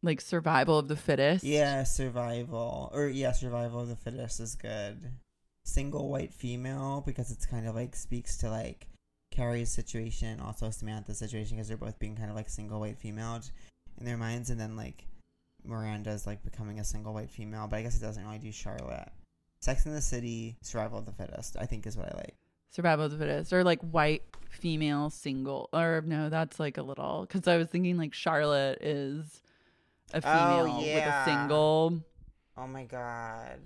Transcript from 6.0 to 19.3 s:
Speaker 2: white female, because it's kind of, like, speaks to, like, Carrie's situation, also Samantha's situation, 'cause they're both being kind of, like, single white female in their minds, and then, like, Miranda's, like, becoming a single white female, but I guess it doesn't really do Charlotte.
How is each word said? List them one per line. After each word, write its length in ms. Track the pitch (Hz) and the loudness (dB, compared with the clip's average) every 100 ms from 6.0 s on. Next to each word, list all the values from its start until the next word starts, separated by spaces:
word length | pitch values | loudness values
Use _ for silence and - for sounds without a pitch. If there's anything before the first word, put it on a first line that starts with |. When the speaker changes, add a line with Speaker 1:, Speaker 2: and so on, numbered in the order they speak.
| 139 | -2
Speaker 2:
white 240 | 139 - | -2 -4
female, 680 | - 123 120 127 135 135 139 139 | -6 -6 -4 -4 -4 -4 -2 -2
because 260 | 123 120 | -2 -4
it's 140 | 117 - | -2 0
kind 200 | 120 113 | 0 -2
of, 100 | 113 | -4
like, 200 | 123 - | -4 -6
speaks 400 | - 120 - - | -2 -2 0 0
to, 100 | 110 | 0
like, 380 | 110 - - - - _ _ _ | -2 -4 -10 -16 -20 _ _ _
Carrie's 400 | - 120 120 117 | 2 2 2 2
situation, 680 | 110 - 117 113 - 113 110 | 0 0 -4 -2 0 -2 -2
also 280 | 131 107 113 | -6 -4 -4
Samantha's 480 | 107 107 107 104 107 | -4 -4 -6 -6 -6
situation, 400 | 107 110 107 110 | -4 -4 -2 -2
'cause 100 | 107 | -4
they're 80 | 110 | -4
both 200 | 113 107 | -6 -4
being 180 | 107 107 | -6 -4
kind 140 | 107 | -6
of, 60 | 107 | -4
like, 140 | 107 | -6
single 300 | - 104 107 | -6 -6 -4
white 180 | 107 104 | -4 -6
female 400 | 110 107 113 117 113 - - _ - - | -8 -6 -6 -6 -8 -12 -12 _ -16 -8
in 80 | 120 | -6
their 120 | 120 | -2
minds, 320 | 113 120 120 | -2 -4 -2
and 80 | 117 | -4
then, 160 | 110 110 | -4 -6
like, 320 | 120 - - - _ _ _ _ | -10 -8 -10 -10 _ _ _ _
Miranda's, 640 | - 113 110 104 104 104 101 | -10 -6 -4 -4 -4 -4 -4
like, 160 | 104 | -6
becoming 360 | - - 107 107 | -6 -6 -8 -6
a 40 | |
single 300 | 104 104 107 107 | -4 -4 -6 -6
white 160 | 110 | -8
female, 360 | - 107 107 110 | -10 -8 -6 -4
but 100 | 107 | -4
I 40 | |
guess 140 | 117 113 | 0 0
it 40 | |
doesn't 220 | 107 107 | 0 -6
really 140 | 101 107 | -8 -10
do 120 | 110 | -10
Charlotte. 580 | 104 104 - 62 60 - - - | -8 -8 -8 -8 -10 -12 -18 -20